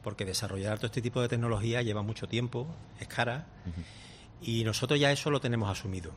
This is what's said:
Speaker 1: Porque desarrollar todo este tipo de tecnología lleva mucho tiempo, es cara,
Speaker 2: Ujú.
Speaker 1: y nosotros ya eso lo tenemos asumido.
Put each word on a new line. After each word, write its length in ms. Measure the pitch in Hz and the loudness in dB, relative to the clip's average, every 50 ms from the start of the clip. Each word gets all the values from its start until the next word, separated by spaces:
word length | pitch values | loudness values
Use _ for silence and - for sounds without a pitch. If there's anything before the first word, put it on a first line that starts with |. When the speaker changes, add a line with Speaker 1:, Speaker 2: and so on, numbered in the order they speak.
| - | -4
Speaker 1:
Porque 220 | - 101 - 104 | -6 -4 -2 -4
desarrollar 520 | 95 92 - 104 98 95 98 98 104 107 110 | -2 -2 -2 -2 -2 -2 0 0 0 0 0
todo 100 | - 113 | -2 -2
este 140 | - 123 | -2 0
tipo 200 | 110 120 - 127 | -2 0 2 2
de 80 | 123 117 | 2 2
tecnología 520 | 120 117 113 117 117 101 104 117 113 123 | 2 2 2 2 2 2 2 2 2 2
lleva 200 | 120 113 104 107 | 2 2 0 0
mucho 260 | 101 107 110 - - 98 | 0 -2 -2 -4 -4 -2
tiempo, 400 | - 113 123 120 - 120 123 160 165 - - - - - | 0 0 0 0 -2 -2 -4 -4 -6 -10 -14 -16 -12 -12
es 80 | - - | -12 -6
cara, 400 | - - 117 120 117 139 165 - - - - | 0 2 2 2 2 -4 -6 -10 -14 -10 -8
Speaker 2:
Ujú. 160 | 92 82 87 82 - - - - - - - - - - - - 120 | -6 -6 -6 -8 -8 -12 -16 -16 -18 -18 -18 -18 -18 -16 -8 -4 0
Speaker 1:
y 140 | 113 113 113 | 2 2 2
nosotros 340 | 110 110 - - 131 151 143 | 2 2 2 2 4 4 6
ya 140 | 147 143 143 | 6 6 6
eso 180 | 139 - 156 | 4 2 2
lo 80 | 147 135 | 2 2
tenemos 300 | - 127 120 117 107 101 | 2 2 2 2 2 2
asumido. 420 | 95 - - 98 92 92 85 80 73 | 0 -2 -2 -4 -4 -4 -6 -8 -12